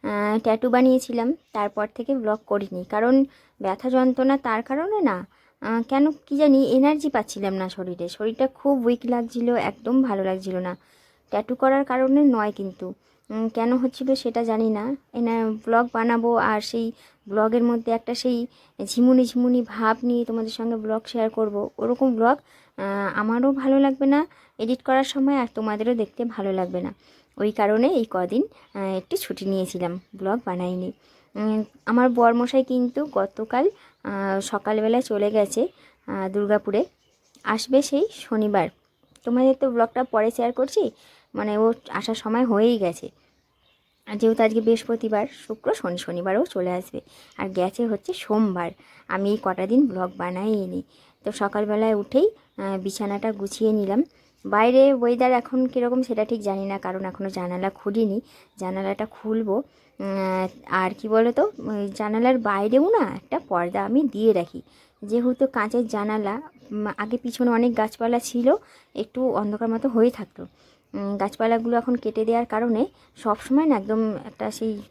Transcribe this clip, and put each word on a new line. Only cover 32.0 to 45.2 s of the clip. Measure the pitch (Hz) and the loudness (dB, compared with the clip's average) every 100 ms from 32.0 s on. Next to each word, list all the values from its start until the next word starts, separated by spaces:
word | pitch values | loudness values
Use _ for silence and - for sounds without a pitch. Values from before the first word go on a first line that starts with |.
| 254 | 4
বরমশাই | 240 233 240 247 269 | 4 4 4 2 0
কিন্তু | 262 254 247 269 294 | 0 0 0 -2 -2
গতকাল, | 202 196 - 220 247 349 - - _ | -2 -2 -6 -4 0 0 -2 -20 _
আহ, | - 196 196 196 | -8 -4 -2 -2
সকালবেলায় | 196 202 208 214 220 240 | -4 -4 -2 0 2 0
চলে | - 208 208 | 0 -2 0
গেছে, | 214 202 233 320 _ - _ - | 2 0 0 -4 _ -20 _ -10
আহ, | 190 190 | -6 -4
দুর্গাপুরে। | 202 202 208 208 202 370 _ _ _ _ _ | -2 0 0 2 -2 -2 _ _ _ _ _
আসবে | - 220 247 262 | -4 -4 2 2
সেই | 285 285 440 | 4 0 -2
শনিবার। | - - 220 214 202 160 _ _ _ _ _ | -6 -6 -2 2 0 0 _ _ _ _ _
তোমাদের | - 247 262 262 | -2 2 4 2
তো | 269 | 0
ব্লগটা | 233 226 - | 0 0 0
পরে | 254 226 220 | -2 0 0
শেয়ার | 233 240 | 0 -4
করছি, | 247 277 440 320 _ - _ _ | -2 -2 0 -2 _ -20 _ _
মানে | - 208 208 | -6 -2 2
ও | 226 233 - | 2 0 -4
আসার | 190 - | -4 -4
সময় | 226 220 226 | -6 -2 0
হয়েই | 254 202 226 233 | 2 4 4 2
গেছে। | 180 165 - _ _ _ _ _ _ _ _ _ - | -2 -4 -14 _ _ _ _ _ _ _ _ _ -12
আর | |
যেহেতু | 208 226 220 | 0 0 4
আজকে | 220 220 | 2 2
বৃহস্পতিবার, | 220 226 - 226 220 208 | 2 0 0 -4 -2 -2